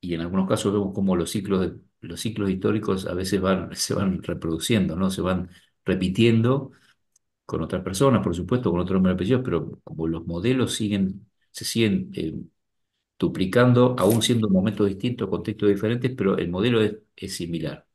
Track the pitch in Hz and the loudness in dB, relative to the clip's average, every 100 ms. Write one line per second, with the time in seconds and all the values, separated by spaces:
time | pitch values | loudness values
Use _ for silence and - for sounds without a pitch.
0 | 90 85 85 95 95 107 104 101 98 95 | -4 -4 -2 0 2 2 2 2 0 -2
1 | 95 90 82 107 95 95 90 - _ _ | 0 2 0 -4 0 0 0 -6 _ _
2 | - - 113 107 101 92 - 107 101 95 | -14 -8 -6 -2 -2 0 0 0 0 -4
3 | - 87 92 98 92 92 85 - - - | -4 -6 -2 0 2 0 -2 -6 -2 0
4 | 98 87 - 85 82 80 - 113 90 80 | 0 -2 -4 -4 -2 -4 2 2 2 0
5 | 95 95 90 92 90 - _ _ - 92 | -2 0 -2 -2 -4 -12 _ _ -2 0
6 | 92 95 117 113 117 135 - - _ _ | 0 4 4 6 4 2 -2 -16 _ _
7 | _ _ _ _ - - 85 90 92 92 | _ _ _ _ -8 -6 -4 -4 -4 2
8 | 139 113 95 85 87 123 120 85 90 95 | 4 4 2 -2 -2 0 0 0 0 2
9 | 92 92 95 127 127 85 76 - - 78 | 2 2 2 0 2 -2 -4 -12 -16 -6
10 | 82 82 82 85 107 131 110 - 107 101 | -4 -4 -6 -4 -2 0 0 -2 -2 0
11 | 92 - - _ _ - - 117 113 95 | 0 -2 -14 _ _ -12 -6 0 2 2
12 | 92 - 80 78 - _ _ _ _ _ | -2 -6 -6 -6 -12 _ _ _ _ _
13 | _ _ 85 - 95 120 123 123 123 123 | _ _ -2 0 0 4 6 6 4 4
14 | 92 113 - 120 107 92 101 101 101 95 | 2 2 2 0 2 2 2 0 0 0
15 | 123 127 104 98 - 104 104 98 107 123 | -6 -4 -4 -4 -6 0 2 2 0 -2
16 | 123 127 98 95 87 90 113 117 107 - | -4 0 0 0 -2 0 2 2 2 -2
17 | _ - 92 - 85 85 80 67 _ | _ -14 -12 -8 -6 -6 -6 -10 _